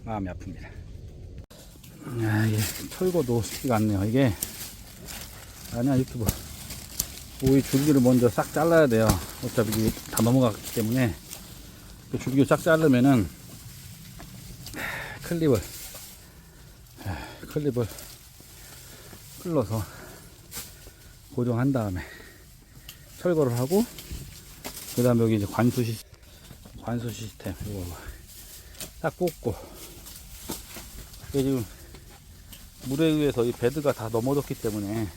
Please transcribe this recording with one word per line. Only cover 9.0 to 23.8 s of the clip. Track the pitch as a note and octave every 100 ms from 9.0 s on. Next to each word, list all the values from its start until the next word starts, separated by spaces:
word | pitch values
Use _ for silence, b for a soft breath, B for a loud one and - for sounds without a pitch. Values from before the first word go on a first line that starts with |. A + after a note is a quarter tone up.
| A2 F#2+ - -
어차피 | B2 - G#2+
이게 | G#2+ A2 - -
다 | -
넘어갔기 | A2+ C3 B2 G2+ -
때문에 | - A2 B2+ A#2+ - - - B B B B B B -
그 | -
줄기를 | - C3+
싹 | B2+ D#3
자르면은 | F3 D#3+ D#3+ B2+ C3 C3 F2+ - - - - - - - - - - - - - - B B B B B
클립을, | - E3+ D#3+ A2 - - - - - - - - - - - - - - G#2 F2 B B -
클립을 | D#3 D3 A#2+ A2 - - - - - B B B B B B B B B -
끌러서 | F3+ D#3 G2 A2 F2 B B B B B B - - B B B B B -
고정한 | - B2 A#2 C3+
다음에 | C3 G#2 F#2 B B B B B - B B B B B -
철거를 | F3+ D#3+ C3+ A#2+
하고, | C3 F#3+